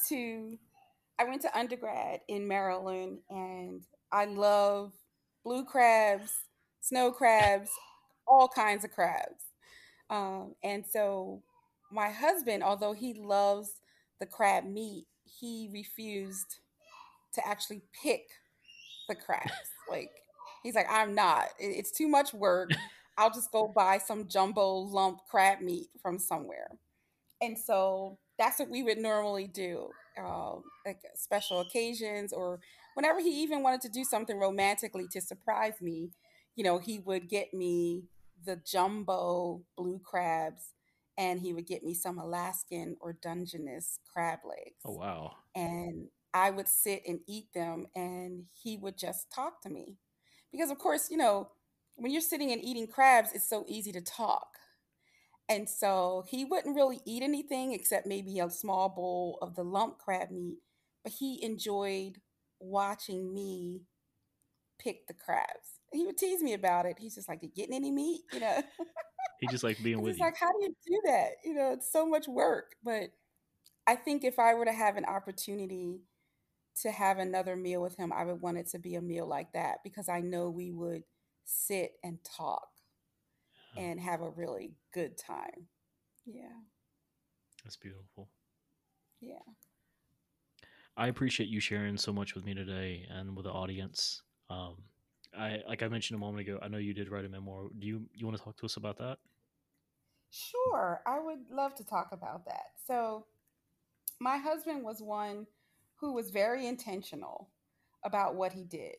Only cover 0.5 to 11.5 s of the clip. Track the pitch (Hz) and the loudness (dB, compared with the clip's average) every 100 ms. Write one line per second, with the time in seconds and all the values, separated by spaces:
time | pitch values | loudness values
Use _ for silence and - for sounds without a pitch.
0.5 | 226 _ _ _ _ _ - 240 277 - | -14 _ _ _ _ _ -2 0 0 -2
1.5 | 220 240 247 220 - - - - 202 202 | -2 -2 -4 -4 -4 -4 -6 -6 -4 -2
2.5 | 196 196 185 190 185 185 196 - 190 185 | 0 0 -2 -2 -6 -6 -10 -10 -8 -8
3.5 | 185 180 185 - _ - 202 208 202 208 | -8 -10 -12 -16 _ 0 2 2 4 6
4.5 | 208 202 202 202 - _ _ _ _ 226 | 6 6 2 -4 -12 _ _ _ _ -4
5.5 | 247 262 269 233 220 214 202 214 - - | -4 0 6 8 8 6 4 0 -6 -8
6.5 | _ _ _ - 254 247 247 240 220 208 | _ _ _ -2 4 4 6 8 8 8
7.5 | 202 208 - - - _ _ - 262 254 | 6 2 -10 -12 -20 _ _ 10 10 10
8.5 | 254 214 202 208 - 170 170 - - - | 6 2 2 0 2 2 2 -4 -8 -18
9.5 | - - - - _ - 208 196 190 202 | -20 -20 -20 -20 _ -6 -4 -2 -4 -10
10.5 | - 196 202 190 220 202 190 190 196 - | -6 -4 -4 -2 2 2 0 -4 -10 -16